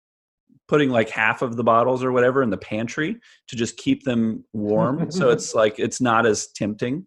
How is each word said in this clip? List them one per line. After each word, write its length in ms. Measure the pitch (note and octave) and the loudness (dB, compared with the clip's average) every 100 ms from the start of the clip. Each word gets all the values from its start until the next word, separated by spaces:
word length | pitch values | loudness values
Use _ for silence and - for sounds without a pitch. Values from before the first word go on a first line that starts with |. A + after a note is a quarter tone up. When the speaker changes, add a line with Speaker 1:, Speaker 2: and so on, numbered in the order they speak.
| _ _ _ _ _ _ - | _ _ _ _ _ _ -2
Speaker 1:
putting, 240 | D3+ C#3 | 0 2
like, 180 | A#2+ A2 | 2 0
half 320 | - A2 A#2 | 0 0 0
of 160 | B2+ A#2 | -2 -2
the 80 | |
bottles 380 | A#2 A2+ B2 B2+ | 2 4 4 0
or 80 | B2+ | 0
whatever 300 | B2+ B2 C3 | 2 2 2
in 80 | B2 | 0
the 80 | F#2+ | -2
pantry 580 | - G#2+ A#2 - D#3 A3+ _ _ - | -6 -6 -6 -6 -6 -8 _ _ -12
to 100 | A2+ | -6
just 200 | A2+ - | -6 -4
keep 240 | - C3+ | -2 -2
them 420 | C3+ A#2+ A2+ A2 - | 0 -2 -2 -4 -10
warm. 580 | A2 G#2 G#2+ A2+ D3+ D#3+ | -6 0 2 2 0 -4
Speaker 2:
<laughs> 20 | |
Speaker 1:
So 180 | F3 C3 | 0 2
it's, 240 | A2+ - | 2 0
like, 240 | B2 A2 - | 2 2 0
it's 220 | A2+ - | -4 -2
not 260 | B2 A2+ A#2 | 2 4 4
as 220 | G#2 - | 2 -4
tempting, 580 | - G#2 G#2+ B2 A2 | -6 -6 -4 -6 -6